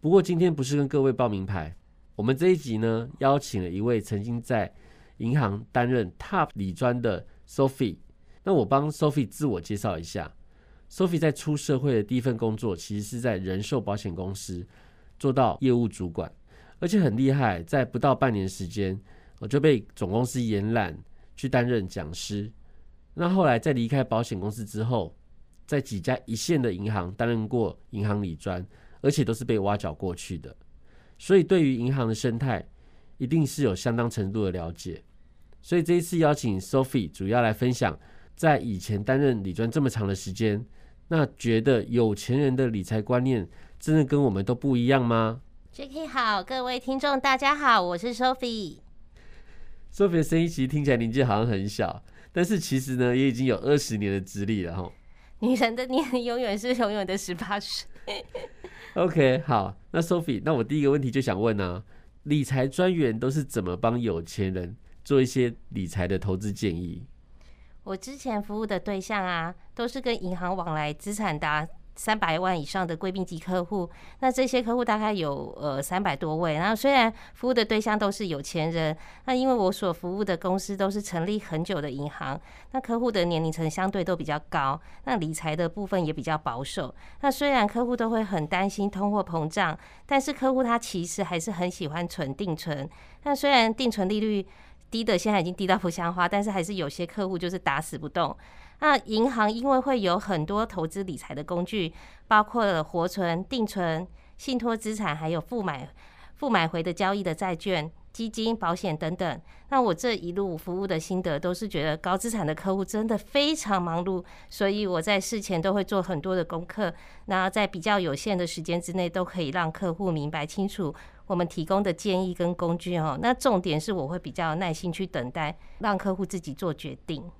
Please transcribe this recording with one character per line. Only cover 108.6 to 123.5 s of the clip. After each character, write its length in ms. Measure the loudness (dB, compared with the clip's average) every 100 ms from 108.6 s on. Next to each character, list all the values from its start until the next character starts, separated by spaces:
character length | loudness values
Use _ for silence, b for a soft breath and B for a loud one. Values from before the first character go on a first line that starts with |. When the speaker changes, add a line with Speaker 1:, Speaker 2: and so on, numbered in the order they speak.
| -2
Speaker 2:
险 200 | -2 -2
等 200 | -4 -4
等。 260 | -2 -4 -4 b b b
那 100 | 2
我 140 | 2
这 200 | 2 0
一 180 | -2 -4
路 260 | -4 -4 -4
服 200 | -6 -6
务 80 | -2
的 140 | -2
心 220 | -2 -4
得 160 | -2 -2
都 160 | -2
是 120 | -4 -4
觉 180 | -2
得 120 | -2 -2
高 220 | -2 -2
资 100 | -2
产 180 | -2 -2
的 80 |
客 220 | -2 -2 -2
户 80 |
真 220 | -2 -2 -2
的 100 | -2
非 380 | 0 2 2 0
常 240 | 0 -2
忙 240 | 0 -2
碌， 180 | -2 -4 -6 B B
所 180 | -2 0
以 180 | 2 0
我 140 | 0
在 180 | 2 0
事 200 | 0 -6
前 220 | -2 0
都 100 | 2
会 100 | 0
做 200 | 2 0
很 180 | 0 -2
多 160 | -2 -2
的 80 |
功 220 | -2 -6 -8
课， 260 | -4 -4 -4 B B -2
然 160 | 0
后 60 | 0
在 180 | 0 -2
比 140 | -2
较 180 | 0 2
有 160 | 2
限 220 | -2 -2 -2
的 100 | -2
时 140 | -4
间 180 | -4 -4
之 140 | -2
内 160 | -2 -2
都 160 | -2
可 160 | -4 -2
以 80 | -2
让 220 | 0 -2
客 240 | -2 -4
户 160 | -2 -2
明 200 | -2 -2
白 140 | -4
清 240 | -6 -4 -4
楚 260 | -2 -6 -6 B B -6
我 80 |
们 120 | -2 -2
提 180 | -2
供 180 | 0 0
的 80 | 2
建 320 | -2 0 0
议 120 | 0
跟 180 | -2 -2
工 220 | 0 -2 -2
具 200 | -2 -2
哦。 220 | -2 0
那 100 | 0
重 300 | 2 4